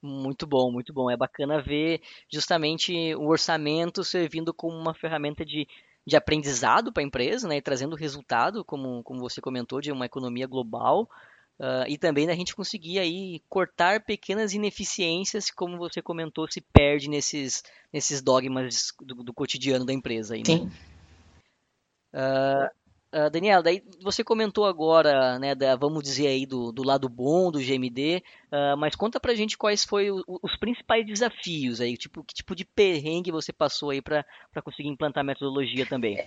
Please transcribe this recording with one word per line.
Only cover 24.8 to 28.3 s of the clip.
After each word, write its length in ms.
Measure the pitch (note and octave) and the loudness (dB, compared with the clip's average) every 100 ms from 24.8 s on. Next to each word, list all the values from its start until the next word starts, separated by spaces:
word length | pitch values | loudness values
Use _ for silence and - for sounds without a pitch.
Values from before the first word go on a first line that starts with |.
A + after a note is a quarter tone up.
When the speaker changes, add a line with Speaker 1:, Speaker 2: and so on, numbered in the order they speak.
| D#3+ D#3+ D3+ C#3 C3 B2+ | 6 8 8 6 4 2
Speaker 1:
né, 160 | C3+ | -2
da, 220 | C3+ C3+ B2+ | 0 2 4
vamos 260 | C#3+ D#3 | 2 0
dizer 240 | C#3 C3 C#3+ | -4 0 2
aí 180 | C3 | 2
do, 280 | C3+ C3 A#2+ | -2 -4 -4
do 100 | A#2 | -2
lado 260 | C3 C#3 C3 | 2 2 0
bom 440 | A#2+ B2+ E3 F#3 | -2 2 4 4
do 100 | D3+ | 0
G 120 | B2+ | 0
M 140 | C3 B2+ | 0 0
D, 320 | A#2+ D3 F3+ - | -2 -2 -2 -4